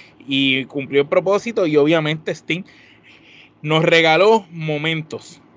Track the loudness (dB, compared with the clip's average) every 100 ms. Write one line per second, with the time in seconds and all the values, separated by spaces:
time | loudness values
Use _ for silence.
0 | -20 -20 -6 -2 0 0 -4 -10 -4 -2
1 | 0 0 0 -2 -2 -4 0 2 2 2
2 | 0 -4 -8 -10 -6 -8 -8 -20 -20 _
3 | -20 -20 -20 -20 -20 _ -2 0 4 4
4 | 4 4 4 2 0 -10 -6 -6 -4 -6
5 | -8 -14 -16 -20 _